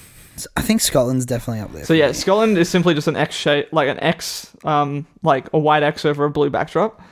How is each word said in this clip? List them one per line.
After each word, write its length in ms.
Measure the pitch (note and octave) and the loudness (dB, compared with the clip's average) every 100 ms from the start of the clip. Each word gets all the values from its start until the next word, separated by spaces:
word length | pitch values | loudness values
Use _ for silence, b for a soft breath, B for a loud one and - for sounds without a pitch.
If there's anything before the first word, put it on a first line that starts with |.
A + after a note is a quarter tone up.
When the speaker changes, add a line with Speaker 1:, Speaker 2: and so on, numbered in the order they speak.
| B B B - - - | B B B -16 -10 -6
Speaker 1:
I 60 | |
think 200 | - A3 | -2 0
Scotland's 440 | - C#3+ B2 C3 B2+ | 2 0 2 0 -2
definitely 360 | A#2+ - A2 | -4 -4 -8
up 100 | F#2+ | -8
there 100 | - | -12
Speaker 2:
So 40 | C#2+ | 0
Speaker 1:
for 60 | D#3+ | 4
Speaker 2:
yeah, 120 | C#3+ | 4
Speaker 1:
me. 60 | |
Speaker 2:
Scotland 440 | - - G#3 A3 F#3+ | 0 0 2 4 2
is 100 | E3+ | 2
simply 240 | F3+ F3 D3+ | 2 2 2
just 120 | D#3 | 0
an 80 | - | 0
X 200 | D3+ - | -2 -2
shape, 320 | D#3+ D3 - | 0 0 0
like 160 | D#3+ C#3 | 0 0
an 120 | - | 0
X, 520 | D#3+ E3+ - - - - | -2 -2 -6 -12 -14 -10
um, 420 | D#3 D3 C#3+ C#3+ D3+ _ | -2 0 0 -4 -10 _
like 300 | D#3+ C3+ - | 0 0 0
a 60 | D#3+ | 0
white 240 | D3+ D3+ | 2 4
X 220 | D3 D3+ D#3 | 2 0 -2
over 200 | C#3+ D3 | 0 0
a 40 | |
blue 180 | D3 C#3+ | 0 0
backdrop. 500 | B2 - E3 A3 - B | 0 -2 -2 -2 -4 B